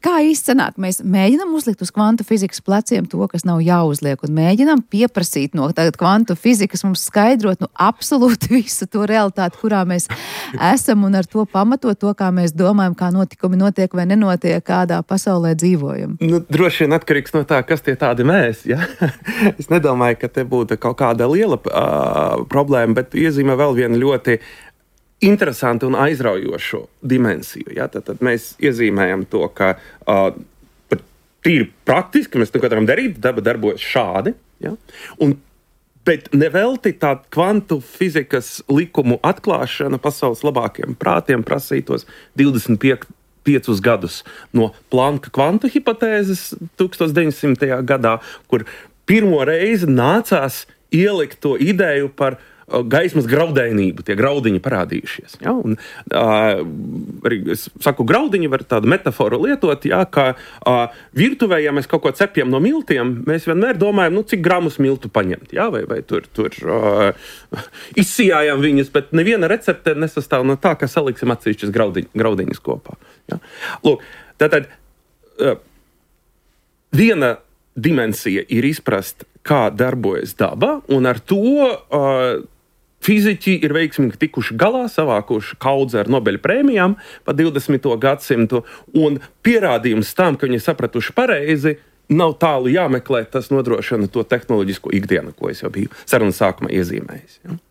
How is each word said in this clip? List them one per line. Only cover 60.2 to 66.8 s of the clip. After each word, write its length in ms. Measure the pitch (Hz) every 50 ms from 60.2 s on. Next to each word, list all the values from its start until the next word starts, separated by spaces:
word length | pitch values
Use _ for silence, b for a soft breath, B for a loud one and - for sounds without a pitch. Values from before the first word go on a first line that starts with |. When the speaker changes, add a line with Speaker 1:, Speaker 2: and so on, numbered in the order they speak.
| 139 131 127 B B B B B
Speaker 2:
ā, 160 | B - 127 123 120 113 B B B B
virtuvē, 500 | B - 175 262 - - 247 208 185 160 151
ja 80 | 147
mēs 160 | 139 143 131
kaut 160 | - - 160 -
ko 80 | 151
cepjam 400 | 127 - 202 196 - - 131 127
no 80 | 127 156
miltiem, 600 | 160 226 294 320 277 - 165 131 120 127 127 117 120
mēs 240 | - 156 165 -
vienmēr 320 | - 165 175 202 247 247 175
domājam, 400 | 185 208 202 202 185 165 170 202
nu, 60 | 214
cik 160 | - - 196 165
gramus 360 | 175 185 180 175 160 131 -
miltu 320 | 139 135 135 127 - 110
paņemt, 440 | - 113 101 92 87 - - - -
ja? 140 | - 196 226
Vai, 140 | 180 113 -
vai 140 | - 110 - -
tur, 240 | - - 85 -
tur, 240 | - _ - 107 -
ā, 600 | - - - 78 85 117